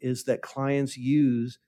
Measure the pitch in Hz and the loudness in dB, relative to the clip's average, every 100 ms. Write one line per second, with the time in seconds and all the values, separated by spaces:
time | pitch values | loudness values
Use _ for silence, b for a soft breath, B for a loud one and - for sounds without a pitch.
0 | 131 123 - 113 - 135 135 143 139 127 | -4 -2 -2 -4 -4 -4 0 0 0 -2
1 | 127 151 139 120 120 - | 0 4 4 2 -2 -8